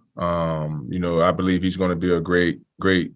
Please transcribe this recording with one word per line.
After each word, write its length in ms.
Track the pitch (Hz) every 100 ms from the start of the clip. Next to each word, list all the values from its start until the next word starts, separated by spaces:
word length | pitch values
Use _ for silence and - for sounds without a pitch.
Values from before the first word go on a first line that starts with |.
| _ -
um, 720 | 87 85 82 80 76 76 62
you 80 | 90
know, 240 | 87 85
I 100 | 85
believe 300 | 85 92 92
he's 140 | 92 92
gonna 200 | 92 85
be 160 | 92
a 80 | 87
great, 400 | 85 87 87 - - -
great, 320 | 92 92 85